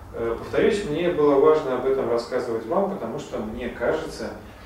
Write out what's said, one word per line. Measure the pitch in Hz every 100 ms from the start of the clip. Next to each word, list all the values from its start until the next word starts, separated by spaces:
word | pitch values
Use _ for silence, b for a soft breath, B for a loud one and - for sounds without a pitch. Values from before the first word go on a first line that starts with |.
| -
э, | - 113 113
повторюсь, | - - 220 -
мне | 151 160 175
было | 151 147 139
важно | 156 156 135 127
об | 131
этом | 131 120
рассказывать | 117 - 123 117 113 -
вам, | 180 190
потому | - 113 -
что, | - 113
мне | 107 117 117
кажется, | - 127 156 - - 107 101 B B